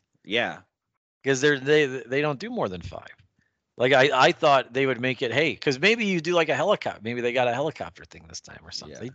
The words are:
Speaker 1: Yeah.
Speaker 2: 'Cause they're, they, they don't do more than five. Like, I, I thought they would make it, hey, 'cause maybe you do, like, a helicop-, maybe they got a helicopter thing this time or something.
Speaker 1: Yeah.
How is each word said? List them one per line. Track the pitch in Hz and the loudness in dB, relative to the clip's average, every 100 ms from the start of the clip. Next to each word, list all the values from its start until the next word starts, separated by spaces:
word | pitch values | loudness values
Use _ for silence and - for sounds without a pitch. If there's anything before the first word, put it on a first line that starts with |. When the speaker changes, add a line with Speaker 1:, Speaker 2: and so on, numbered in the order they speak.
| _ _ | _ _
Speaker 1:
Yeah. | - 110 101 82 - _ _ _ _ _ | -6 -2 -2 -6 -16 _ _ _ _ _
Speaker 2:
'Cause | 135 131 | -2 2
they're, | 147 143 | 2 2
they, | 131 151 139 | 2 2 2
they | 131 113 135 | -2 -4 -2
don't | 151 131 | -2 -2
do | 220 | -6
more | 240 117 | -6 -6
than | 92 | -6
five. | 90 - - - _ _ _ _ _ - | -12 -14 -16 -20 _ _ _ _ _ -2
Like, | 123 | 4
I, | 135 139 127 156 | 6 6 6 4
I | |
thought | 170 156 135 - | 4 4 4 2
they | 123 135 | -2 -2
would | 120 | 0
make | 127 - | -4 -2
it, | 123 | -2
hey, | 113 156 95 | 0 0 0
'cause | - 131 | -2 0
maybe | 185 233 208 | 2 2 0
you | 180 | -2
do, | 156 | 0
like, | 175 156 | 0 2
a | |
helicop-, | 135 175 202 - - | 0 0 0 -2 -8
maybe | 107 120 | -6 -4
they | 120 | -2
got | 123 127 | 0 0
a | |
helicopter | 120 151 - 87 - 82 | 0 -4 -6 -12 -14 -20
thing | - 80 | -20 -18
this | 82 | -18
time | - - | -18 -20
or | 80 | -16
something. | - 78 71 | -16 -14 -14
Speaker 1:
Yeah. | 120 | -10